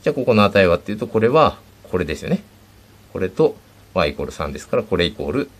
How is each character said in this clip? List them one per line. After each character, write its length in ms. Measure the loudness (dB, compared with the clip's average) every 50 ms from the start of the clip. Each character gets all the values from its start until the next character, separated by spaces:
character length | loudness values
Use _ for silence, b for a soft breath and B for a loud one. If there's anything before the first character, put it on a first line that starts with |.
| _
じ 60 | -2
ゃ 20 |
あ 20 | -2
こ 120 | -2 0
こ 80 | 2 4
の 100 | 4 4
値 240 | 4 4 4 4 4
は 100 | 4 0
っ 20 |
て 100 | -2 -6
い 40 | -8
う 20 | -8
と、 100 | -8 -4
こ 120 | -2 0
れ 80 | 0 2
は 320 | 4 4 4 4 2 -4 -20 -20 -20 _ -18
こ 140 | -6 -4 -4
れ 80 | -4
で 100 | -4 -6
す 80 | -8 -4
よ 60 | -4
ね。 140 | -4 -4 -4 -10 _ _ -20 _ _ -20 -20 _ -20 -20 -20 -12
こ 80 | -8 -6
れ 100 | -6 -6
と 260 | -2 0 0 0 0 -4 -18 _ _ -20 -20 _ -2
Y 180 | -2 -2 -2
イ 20 | -2
コ 100 | -6 -10
ー 40 | -10
ル 40 |
三 220 | -8 -8 -8 -8 -8
で 60 | -10
す 80 | -8 -4
か 100 | -4 -4
ら、 60 | -2
こ 120 | -2 -2
れ 100 | 0 0
イ 60 | -2
コ 160 | -2 -6 -6 -4
ー 40 |
ル 180 | -4 -4 -4 -6 -10 -20